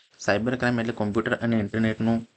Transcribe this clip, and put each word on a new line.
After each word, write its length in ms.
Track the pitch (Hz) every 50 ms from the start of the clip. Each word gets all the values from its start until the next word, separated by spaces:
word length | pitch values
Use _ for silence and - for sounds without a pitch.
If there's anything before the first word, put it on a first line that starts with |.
| - _ _ -
સાયબર 380 | - - 98 104 110 123 123
ક્રાઇમ 240 | 123 127 123 123 117
એટલે 120 | 113 113
કોમ્પ્યુટર 420 | - - 107 104 101 113 110 - 113
અને 220 | - 117 117 113
ઇન્ટરનેટનું, 720 | 113 104 101 - 110 113 110 110 - 113 113 117 117 113 - _